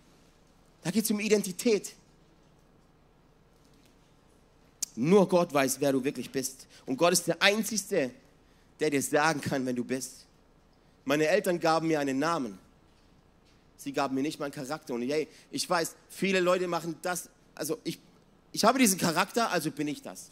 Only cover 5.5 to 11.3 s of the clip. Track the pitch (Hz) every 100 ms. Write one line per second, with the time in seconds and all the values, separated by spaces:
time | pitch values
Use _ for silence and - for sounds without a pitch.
5.5 | 143 135 - 143 135 127 131 120 139 127
6.5 | - - - - 131 175 180 - - 196
7.5 | 208 214 214 - 196 131 - - _ _
8.5 | _ _ - 151 143 123 147 147 151 -
9.5 | 143 127 123 113 131 - - - _ _
10.5 | _ _ _ _ _ - 147 156